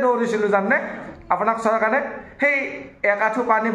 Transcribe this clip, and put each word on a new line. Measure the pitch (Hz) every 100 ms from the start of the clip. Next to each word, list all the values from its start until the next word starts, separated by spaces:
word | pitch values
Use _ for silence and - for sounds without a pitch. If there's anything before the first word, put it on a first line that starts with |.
দৌৰিছিলোঁ | 254 240 233 214 208
জানে? | 202 196 294 - - - - -
আপোনাক | 180 214 226
চোৱাৰ | 220 226
কাৰণে | 220 269 - - - -
সেই | 285 277 269 - - - 202
এক | 202 220
আঁঠু | 220 233
পানী | 220 226